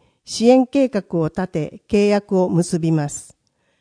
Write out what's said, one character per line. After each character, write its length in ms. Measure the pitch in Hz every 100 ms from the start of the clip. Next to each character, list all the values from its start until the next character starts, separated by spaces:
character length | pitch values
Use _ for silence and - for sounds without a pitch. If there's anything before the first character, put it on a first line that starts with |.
| _ _
支 240 | - - 233
援 180 | 254 247
計 220 | 277 254
画 320 | 202 - 170
を 80 | 156
立 180 | - 185
て、 360 | 165 151 - -
契 200 | 202 202
約 320 | 202 202 190
を 80 | 185
結 320 | 175 175 170
び 100 | 165
ま 180 | 160 147
す。 280 | - - _ _ _ _ _